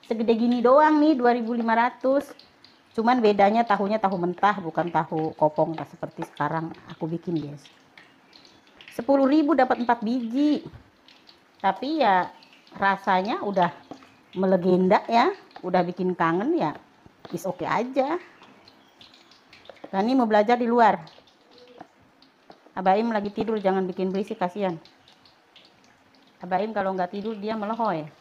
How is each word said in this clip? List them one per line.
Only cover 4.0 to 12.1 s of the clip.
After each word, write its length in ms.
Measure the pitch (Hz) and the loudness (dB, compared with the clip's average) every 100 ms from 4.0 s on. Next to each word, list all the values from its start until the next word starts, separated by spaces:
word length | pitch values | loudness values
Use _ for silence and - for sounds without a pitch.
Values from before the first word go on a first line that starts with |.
| 196 190 | -2 -2
mentah, 400 | 175 175 202 202 | -4 0 0 0
bukan 320 | 170 156 160 | -4 -4 -2
tahu 400 | 160 160 165 156 | -2 -2 -4 -4
kopong 400 | - 151 151 156 160 143 | 0 0 0 -2 -2 -10
seperti 320 | - 151 - 165 | -12 -14 -10 -14
sekarang 400 | - 147 160 160 156 - | -4 -4 -4 -8 -12 -20
aku 240 | 165 165 | -10 -8
bikin, 400 | 165 - 170 143 | -6 -4 -6 -6
guys. 160 | 143 - _ _ - - _ _ - - _ _ _ - | -14 -20 _ _ -20 -20 _ _ -20 -20 _ _ _ -18
Sepuluh 320 | - 240 277 269 | -12 0 2 4
ribu 320 | 302 294 302 | 4 2 2
dapat 240 | 254 247 | 2 0
empat 240 | 240 233 214 | -2 -2 -2
biji. 560 | 254 233 240 294 294 - - - _ _ _ _ - _ _ | -4 -4 0 0 0 -4 -20 -20 _ _ _ _ -20 _ _
Tapi 420 | 196 190 262 320 | -4 -2 -4 0
ya 320 | 233 | 2